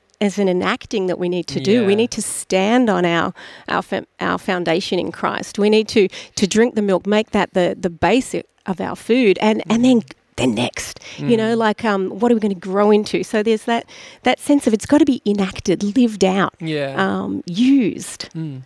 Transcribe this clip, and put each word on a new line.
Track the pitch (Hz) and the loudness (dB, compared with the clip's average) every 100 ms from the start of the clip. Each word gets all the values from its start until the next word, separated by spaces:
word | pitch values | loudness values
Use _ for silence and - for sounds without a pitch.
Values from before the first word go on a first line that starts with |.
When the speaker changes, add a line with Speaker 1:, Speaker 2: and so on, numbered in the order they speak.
| _ _ | _ _
Speaker 1:
there's | 202 185 | -2 0
an | 196 | 0
enacting | 180 190 233 - 226 185 | 2 0 -4 -4 -4 -2
that | - | -2
we | 180 | -4
need | 180 165 | -4 -4
to | 135 | -4
do. | 131 233 202 | 0 2 2
We | |
Speaker 2:
Yeah. | 202 | 2
Speaker 1:
need | 233 | 0
to | - | -4
stand | 202 - - 185 190 247 240 | -8 -8 -2 0 2 2 2
on | 180 175 | 2 2
our, | 170 - - - - - | 0 -2 -6 -14 -16 -6
our | - | -4
fam-, | - 196 - - | -4 -6 -8 -6
our | 180 180 | -4 -4
foundation | - 185 170 165 - 185 | -2 -2 0 -2 -2 -2
in | 165 | -4
Christ. | 170 - - - - | -4 -4 -4 -6 -2
We | 208 | 2
need | 214 220 | 2 2
to, | 233 185 - - - | 2 2 0 -14 -2
to | 196 | 0
drink | 208 240 220 | 2 2 2
the | |
milk, | 202 185 196 | 0 0 0
make | 214 220 | 0 0
that | 214 185 | -2 0
the, | 196 175 - | 0 0 0
the | 180 | -6
base | 165 175 233 254 - - _ - | -2 2 2 0 -6 -10 _ -8
of | 185 | -6
our | 190 - | -6 -6
food, | - 240 233 185 | 0 4 4 4
and, | 214 220 - | 2 0 0
and | 226 254 | 2 4
then, | 247 | 4
Speaker 2:
Mm. | - - _ - | 2 -8 _ -4
Speaker 1:
then | 127 110 | -2 0
next, | 123 - - - - - | -2 -6 -12 -14 -18 -6
you | 147 233 | 0 2
know, | 220 233 | 2 0
Speaker 2:
Mm. | |
Speaker 1:
like, | 226 208 233 | 0 0 0
um, | 196 190 196 | 0 -2 -2
what | 240 | 2
are | 240 | 2
we | |
gonna | 214 | 0
grow | 190 190 190 208 | -4 -4 2 4
into? | 214 208 180 | 4 2 -4
So | 180 220 | -2 -2
there's | 208 220 | 0 0
that, | - 233 - - - - | -2 -4 -6 -16 -20 -4
that | 254 - | -2 0
sense | - 294 269 | 2 0 2
of | |
it's | 214 - | 0 2
gotta | 285 294 | 4 4
be | 240 - | 2 0
enacted, | 208 190 - - 165 202 208 | -2 -2 -4 -2 -2 0 2
lived | 240 208 190 | 0 2 0
out, | 190 170 - | 2 -2 -4
Speaker 2:
Yeah. | 160 151 139 135 | -6 -4 -4 -2
Speaker 1:
um, | 190 190 196 196 - | -2 -2 -6 -8 -6
used. | 175 247 277 202 - - - - 165 | 0 4 4 2 -2 -10 -14 -14 -10
Speaker 2:
Mm. | 160 131 | -10 -10